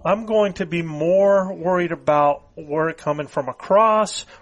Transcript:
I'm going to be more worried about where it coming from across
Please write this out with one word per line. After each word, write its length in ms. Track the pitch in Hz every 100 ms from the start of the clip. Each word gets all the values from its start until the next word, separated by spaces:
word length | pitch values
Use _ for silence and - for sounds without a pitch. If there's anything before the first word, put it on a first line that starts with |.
I'm 220 | 165 208 220
going 280 | 220 208
to 120 | 175 175
be 160 | 170
more 720 | 165 151 165 190 196 196 185
worried 380 | 175 170 180 175
about 500 | 156 - 147 147 143 - -
where 320 | 156 156 160
it 100 | 160
coming 300 | 151 147 139
from 200 | - 127
across 800 | - - 196 220 214 202 - - -